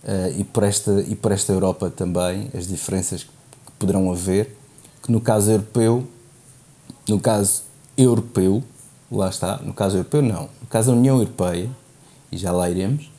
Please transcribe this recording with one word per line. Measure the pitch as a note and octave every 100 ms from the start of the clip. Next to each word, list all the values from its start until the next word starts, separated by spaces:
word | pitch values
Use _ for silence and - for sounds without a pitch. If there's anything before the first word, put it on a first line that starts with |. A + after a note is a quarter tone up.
eh, | - G2 F#2 D#2
e |
por | F#2+ A#2+
esta, | G2+ G2+ - G2+ G2+
e |
por | G#2+ A2
esta | F#2+ -
Europa | F#2 F#2+ F2+ F#2
também, | - F2+ F2+ F2+ F#2 G#2+ F#2
as | F2+
diferenças | F2 - F#2+ F#2 E2
que | - - - - - -
poderão | G2 F#2+ F#2
haver, | F2 F#2+ F#2+ A2 - - - - -
que | -
no | A2+
caso | A2+ G#2+ G#2
europeu, | A2 G#2+ A#2+ A2+ A#2+ C3+ - - - - - - - - - -
no | G#2
caso | B2 G#2 G2+ - - - - -
europeu, | B2+ A2+ - - F#2 G#2 C3 - - - _
lá | G#2+ F#2+
está, | - F#2 G2+
no | -
caso | - G2 F#2+
europeu | F2 D3
não, | C3 F2 - -
no | A2+
caso | A2+ A#2+
da | A#2+
União | C3 C3+
Europeia, | G2+ - F2+ F2 G#2+ C3 - - - - -
e | F2
já | F#2
lá | F2+ F2
iremos | F2+ G2 D3 -